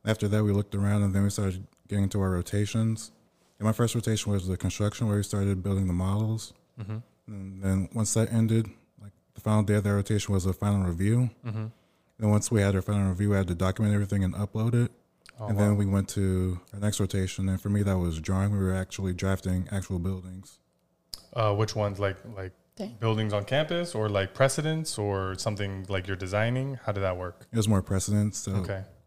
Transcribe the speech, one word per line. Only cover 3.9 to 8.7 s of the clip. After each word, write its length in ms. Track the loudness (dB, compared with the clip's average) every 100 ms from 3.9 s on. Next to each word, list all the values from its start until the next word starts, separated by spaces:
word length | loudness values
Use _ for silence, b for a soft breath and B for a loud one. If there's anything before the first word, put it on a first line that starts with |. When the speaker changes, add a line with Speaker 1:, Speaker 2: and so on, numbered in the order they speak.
Speaker 1:
rotation 360 | 0 0 -2 0
was 160 | -2 0
the 100 | -2
construction, 480 | -2 0 -2 0 0
where 80 | 0
we 60 |
started 400 | 0 0 0 0
building 240 | 0 0 0
the 60 |
models. 580 | 0 0 0 0 -2 -8 -18 _ -14
Speaker 2:
Mm-hmm. 200 | -10 -10 -12 _ -16
Speaker 1:
And 340 | -12 -12 -4
then 260 | 0 0 0
once 180 | -2 0
that 160 | 2 2
ended, 360 | 2 2 2 0